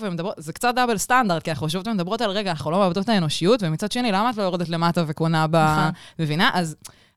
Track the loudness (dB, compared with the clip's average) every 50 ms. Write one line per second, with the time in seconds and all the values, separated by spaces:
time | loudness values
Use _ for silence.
0 | -6 -6 -6 -6 -6 -6 -8 -10 -12 -14 -8 -2 0 0 2 2 2 2 0 0
1 | 0 2 2 4 4 2 0 -2 -2 -4 -6 -4 -4 -4 -4 -4 -4 -4 -2 -2
2 | -2 -2 -2 -2 -2 -2 -2 -2 -2 -4 -4 -4 -4 -2 0 2 2 2 2 0
3 | 0 2 2 2 2 0 0 0 2 4 4 4 2 -2 -2 -2 -4 -4 -4 -2
4 | -2 0 0 0 0 0 -2 -2 -2 -2 -2 -2 -4 -2 -2 0 2 2 2 2
5 | 0 -2 -2 -2 0 0 2 2 2 2 4 4 4 4 4 4 2 2 0 -2
6 | -10 -14 -8 -4 -4 -2 0 2 2 2 2 0 -2 -4 -6 -12 -18 -20 -20 _
7 | _ _ _